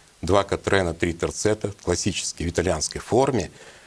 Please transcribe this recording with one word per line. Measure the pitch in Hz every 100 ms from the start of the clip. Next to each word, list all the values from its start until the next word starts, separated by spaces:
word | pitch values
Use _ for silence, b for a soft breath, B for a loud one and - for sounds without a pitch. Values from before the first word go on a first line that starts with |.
| b _
два | 87 98
кватрена, | 98 90 - 98 87
три | 82 87
терцета, | 82 80 - 104 107 - -
классически | - 87 - 87 - -
в | 80
итальянской | 82 87 80 - -
форме, | - 113 135 123 78 B B B